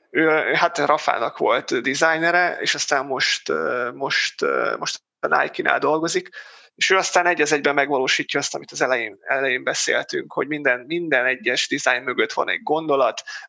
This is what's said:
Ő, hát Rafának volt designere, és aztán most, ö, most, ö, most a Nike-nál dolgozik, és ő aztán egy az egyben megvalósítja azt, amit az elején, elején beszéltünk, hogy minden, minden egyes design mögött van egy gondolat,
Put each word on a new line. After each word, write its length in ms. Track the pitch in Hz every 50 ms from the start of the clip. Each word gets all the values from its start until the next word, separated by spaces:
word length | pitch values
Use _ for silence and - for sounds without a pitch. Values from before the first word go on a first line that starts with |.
| _ _
Ő, 180 | - 147 160 160 156 156 - 110 143
hát 240 | 156 175 170 170 147
Rafának 600 | 147 139 147 151 - 143 - 110 117 113 - -
volt 440 | - 107 113 135 143 - 131 127
designere, 720 | 113 131 135 143 165 165 160 160 165 170 170 175 180 170 - -
és 140 | - - -
aztán 320 | 147 - - 147 135 135
most, 420 | 143 131 131 - - - - - -
ö, 420 | 147 156 160 143 123 123 123 123 -
most, 480 | 139 139 151 - - - - - -
ö, 320 | - 71 67 - - - - -
most 220 | - - - - _ _ _ _
a 220 | - 147 156 147
Nike-nál 380 | 139 - - - 160 - - 127
dolgozik, 500 | 135 139 151 160 160 170 175 185 180 - - - - - - - - _ _
és 160 | - - -
ő 60 | 190
aztán 300 | 190 180 - - 185 175
egy 140 | 175 170 151
az 120 | 151 147
egyben 220 | 151 143 135 143 143
megvalósítja 680 | 147 139 139 143 131 131 131 - - 135 - - 143
azt, 140 | 139 - -
amit 160 | 147 143 -
az 100 | - 139
elején, 380 | 147 127 131 120 117 107 98 -
elején 440 | - - 135 135 139 135 123 131 135
beszéltünk, 680 | - - - - 143 - - 139 - - 143 131 151
hogy 140 | - - 135
minden, 380 | 139 151 147 147 135 123 123 120
minden 400 | 135 165 175 170 160 143 127 123
egyes 420 | 127 127 123 110 127 123 - - -
design 340 | 135 143 - 131 123 123
mögött 300 | 131 131 123 113 110 110
van 160 | - - - -
egy 140 | 90 -
gondolat, 600 | 113 - 151 160 160 156 139 139 127 113 107 - - - - - -